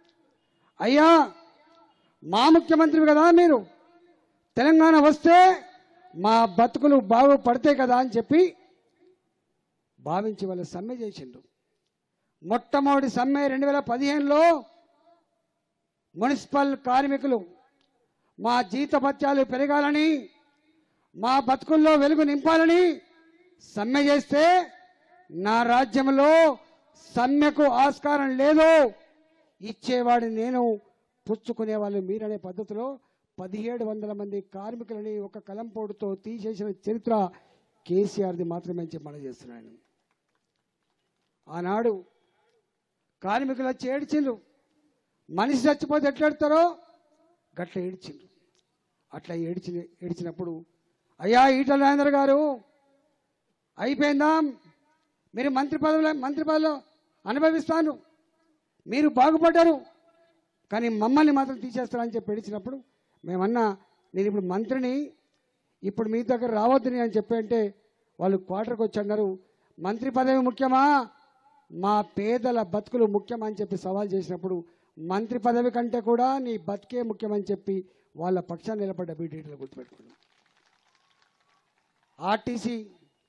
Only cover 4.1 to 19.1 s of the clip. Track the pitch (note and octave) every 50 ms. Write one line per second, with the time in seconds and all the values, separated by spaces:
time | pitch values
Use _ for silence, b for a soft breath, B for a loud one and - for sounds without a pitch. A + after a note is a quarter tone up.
4.1 | _ _ _ _ _ _ _ _ - - B3 D4 D#4+ D#4+ D#4+ E4 D#4+ D#4 C#4+ D4+
5.1 | D4 D4 - E4 E4+ F4+ F#4 F#4 F#4 D#4 - - - _ _ _ _ _ _ -
6.1 | - D#3+ F3+ G#3 A3+ A3+ A#3 A3 F3 F3 A#3 A#3+ - C4 A#3+ D4 C#4+ C4+ A3 F#3+
7.1 | A3+ A#3 C4+ C#4 C#4+ C#4 C#4 A#3+ A#3+ B3+ - D4+ C#4+ A#3+ C4 B3 B3 B3 C4 C4
8.1 | G#3 A#3 A3 - C#4 D#4+ F#4 F4 - _ _ _ _ _ _ _ _ _ _ _
9.1 | _ _ _ _ _ _ _ _ _ _ _ _ _ _ _ _ _ _ B2+ C#3
10.1 | D#3+ F#3 G#3 A3 G#3 F3 G3 F#3+ F#3 F3+ F3 - - F3 F#3+ A3+ B3+ B3 A#3 G#3
11.1 | F#3+ - C#3+ B2+ B2 B2+ - _ _ _ _ _ _ _ _ _ _ _ _ _
12.1 | _ _ _ _ _ _ - E3 G#3+ A#3+ - _ - C#4+ C#4 C#4 C#4 C#4 C#4 C4
13.1 | - B3 B3 C4 C#4 C#4+ C#4+ C#4 C4 C4 C#4 C#4 C#4 C#4+ C#4 - A#3 B3 C#4 C#4+
14.1 | C#4+ D4+ C#4+ C#4 C#4+ D4 D#4+ E4+ E4 D4 A#3 - _ _ _ _ _ _ _ _
15.1 | _ _ _ _ _ _ _ _ _ _ _ _ _ _ _ _ _ _ _ _
16.1 | - D#3+ G#3 C4 C#4+ - - - - C#4+ C#4 C#4 C#4 - - B3+ B3 C4 C#4 C#4
17.1 | C#4 C#4 A3+ C#4+ B3+ A3 F3+ E3+ - _ _ _ _ _ _ _ _ _ _ _
18.1 | _ _ _ _ _ - F3+ A3+ A#3+ B3 B3 G#3 F3+ C4 C#4+ C#4+ D4+ C#4+ B3 C#4